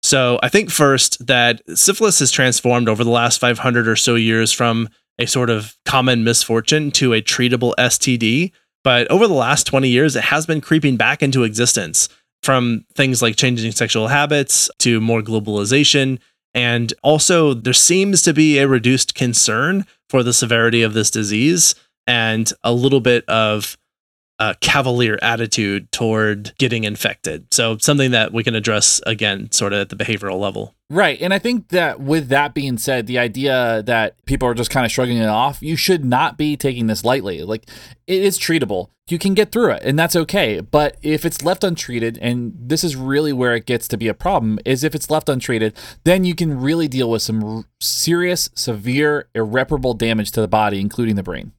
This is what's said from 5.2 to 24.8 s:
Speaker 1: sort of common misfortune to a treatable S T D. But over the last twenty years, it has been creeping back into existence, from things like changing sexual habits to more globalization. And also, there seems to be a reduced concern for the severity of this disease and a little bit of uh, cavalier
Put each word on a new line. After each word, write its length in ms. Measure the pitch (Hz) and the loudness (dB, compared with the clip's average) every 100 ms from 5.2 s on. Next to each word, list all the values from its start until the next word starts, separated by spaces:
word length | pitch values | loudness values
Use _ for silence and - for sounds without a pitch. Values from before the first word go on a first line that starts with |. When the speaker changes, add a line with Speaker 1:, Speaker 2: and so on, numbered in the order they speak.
| 120 | -4
Speaker 1:
sort 240 | 135 120 | -2 0
of 280 | 113 107 - - | -2 -4 -10 0
common 380 | 135 127 120 | 2 2 2
misfortune 680 | 113 117 - 117 113 156 147 | 2 0 0 -2 0 0 0
to 220 | - 131 | 0 2
a 80 | 113 | 0
treatable 520 | 110 - 123 120 120 - | -2 -2 0 0 -2 0
S 200 | 120 - | 0 0
T 200 | - 123 | 0 0
D. 340 | 113 123 185 _ _ _ | 2 0 -2 _ _ _
But 260 | 135 123 - | 2 2 4
over 180 | 175 220 | 4 4
the 60 | |
last 320 | 151 117 143 - | 2 2 0 2
twenty 240 | 135 135 | 0 2
years, 260 | 120 151 127 | 4 2 0
it 100 | - | 0
has 200 | 147 156 | -2 0
been 160 | 156 | -4
creeping 360 | - 160 147 123 | 0 2 2 0
back 260 | 110 143 | 0 0
into 200 | 143 131 | 0 2
existence, 680 | 117 107 123 - 85 - - _ _ _ | 0 0 0 0 -2 -2 -4 _ _ _
from 420 | - 131 120 110 - | 0 2 2 -4 -6
things 280 | - 135 123 | -2 0 2
like 120 | 117 107 | 0 2
changing 340 | 131 120 113 | 0 0 -4
sexual 380 | 107 113 - 110 | -2 -2 0 0
habits 600 | 143 147 147 135 - - - | 0 2 0 0 0 0 0
to 220 | 123 113 | 0 2
more 220 | 113 117 | 2 0
globalization. 960 | 110 110 104 104 101 135 147 143 135 127 _ _ _ | 0 -4 -2 -4 0 2 4 2 0 -4 _ _ _
And 400 | 120 120 120 117 - | -4 0 0 -2 -2
also, 540 | 139 151 - 175 151 123 | 2 2 4 4 4 2
there 180 | 123 | 0
seems 480 | 127 - 180 196 185 | 2 4 2 2 2
to 100 | - | 2
be 260 | 147 156 147 | 4 4 4
a 80 | 139 | 4
reduced 480 | 131 117 131 - - | 2 2 2 0 -2
concern 680 | 127 113 - 110 143 190 196 _ _ | -2 0 0 0 0 -2 -4 _ _
for 120 | 131 | 0
the 120 | 120 | 2
severity 500 | 117 117 117 113 117 | 0 2 2 4 2
of 100 | 113 | 2
this 160 | 110 110 | 0 0
disease 640 | 113 104 107 139 175 - - _ _ - | 0 0 0 2 2 2 0 _ _ -2
and 460 | 120 113 110 110 - | 0 0 0 -2 -2
a 80 | 110 | -2
little 280 | 120 131 135 | 2 4 4
bit 280 | 120 120 - | 4 2 2
of 500 | 113 110 107 104 - _ _ _ _ _ _ | 0 0 -2 -6 -14 _ _ _ _ _ _
uh, 140 | 110 92 | -4 -2
cavalier 580 | - 143 | 0 0